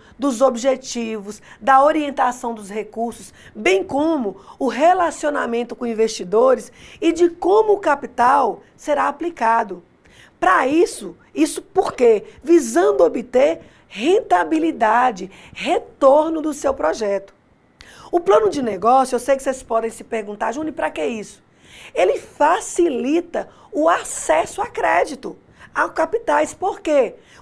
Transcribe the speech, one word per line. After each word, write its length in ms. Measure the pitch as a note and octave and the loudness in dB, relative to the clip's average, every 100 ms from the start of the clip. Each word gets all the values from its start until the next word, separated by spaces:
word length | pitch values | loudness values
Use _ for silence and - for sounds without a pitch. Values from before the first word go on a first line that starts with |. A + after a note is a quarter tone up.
| - - | -20 -4
dos 220 | C#4 A3+ | -4 2
objetivos, 1000 | C4 A#3 C4 C4 - A#3+ A3+ A3 G3 - - - | 2 2 -2 -2 -4 -8 -6 -8 -10 -18 -20 -6
da 220 | A3 C4+ | 4 6
orientação 720 | C#4+ D#4 D4 C#4+ B3 B3 A#3+ | 6 2 -2 -2 -2 -2 -8
dos 160 | A3 G3 | -10 -10
recursos, 640 | G#3+ G#3 A3 A#3 A3 - - - | -10 -8 -8 -8 -8 -18 -20 -20
bem 280 | G#3+ A3 F#4+ | -4 0 0
como 540 | F#4 C4+ D#4 D#4 G#3 - - - | 0 -2 0 -2 -4 -8 -16 -6
o 100 | C4+ | -4
relacionamento 1080 | A3 D#4+ F#4 E4 - D4+ C#4+ B3 A#3 A#3+ | 2 2 4 0 -2 -4 -2 -4 -4 -6
com 120 | A#3+ A#3+ | -6 -6
investidores 840 | A3 A3 - F3+ G#3+ C4 A#3+ - - - - | 0 -2 -2 -2 2 4 2 -2 -20 -20 -4
e 120 | E4 | -2
de 180 | D#4+ F4 | 2 0
como 420 | - E4 G#4 G#4+ | 2 2 2 4
o 60 | G4 | 2
capital 840 | E4 C#4 - - A#3+ C#4+ B3 - _ _ | 2 -2 -4 0 2 4 0 -4 _ _
será 320 | - C#4+ C#4 | -4 -2 -2
aplicado. 760 | C#4+ E4+ E4+ A3+ A3+ G#3+ F3+ _ _ _ - - - | -4 -8 -2 0 0 -2 -8 _ _ _ -20 -20 -2
Pra 280 | F4+ F4+ C4 | 2 2 2
isso, 500 | D#4 - - F#3+ E3+ _ | 2 0 -2 -14 -16 _
isso 280 | - D4+ - | -2 -2 -2
por 320 | - F#4+ - | -6 -2 -2
quê? 300 | - A#3+ G#3+ - - | 2 4 4 0 -8
Visando 640 | C4 E4+ A#3+ C4+ G4+ G4 | 2 4 4 2 2 4
obter 580 | - C#4 - B3 D4 E4 - _ _ | 2 0 -2 2 2 0 -10 _ _
rentabilidade, 1400 | F#3+ C4 G#4 - F4+ D#4+ D#4+ D#4+ B3 A3 A3+ - F#3 F#3+ - - | -6 0 0 2 0 2 0 -2 0 2 4 2 -2 -12 -16 -20
retorno 880 | - G#3 F4+ - - C4+ C#4+ D#4 D#4+ | -8 -2 -2 -4 2 4 6 4 -2
do 100 | D4+ | -6
seu 220 | D4 C#4+ | -4 -4
projeto. 600 | - D4+ D#4+ G#3 G3 G3 _ _ _ _ _ - - - | -2 -2 -2 -4 -4 -6 _ _ _ _ _ -20 -20 -4
O 100 | F4 | -2
plano 280 | F4 G#4 G#4 | 4 4 4
de 140 | D4 | -2
negócio, 520 | A#3+ F#3+ G#3+ C4 C4 | -4 -2 2 4 2
eu 40 | A#3+ | -2
sei 180 | C4 C4+ | -2 -2
que 60 | |
vocês 200 | C4+ C4 | -2 -6
podem 280 | - A3+ A3+ | -4 -4 -4
se 140 | G#3+ | -10
perguntar, 480 | A3 A3+ G#3 G#3 A3+ | -10 -8 -8 -6 -6
"Júnior, 220 | A#3+ D#4 | -4 -8
pra 160 | C#4 D4+ | -6 -6
que 140 | E4 | -4
isso?" 380 | - A3+ G3 - _ _ _ - - | -6 -6 -10 -18 _ _ _ -20 -10
Ele 260 | - F#4 - | 0 0 0
facilita 1300 | - - D4 F4+ - - E4+ A#3+ A#3+ E4 F4 G#3+ F#3+ - - | -4 0 2 2 -2 0 0 0 -2 -2 -2 -8 -8 -16 -8
o 160 | D4 D#4+ | 0 2
acesso 760 | F4+ - - - D#4 F#4 - | 0 -2 -8 0 0 0 -6
a 40 | A4+ | -8
crédito, 680 | A4+ - - F4+ C4+ F3+ - _ - - | -4 0 0 0 -6 -14 -16 _ -20 -10
a 140 | - D#4+ | -4 -4
capitais. 640 | - D#4+ A#4 - D4 D#4 | -2 -2 -2 0 0 -2
Por 260 | - F#4 - | -4 -6 -4
quê? 360 | - D4 G#3+ - _ - | 0 2 2 -4 _ -20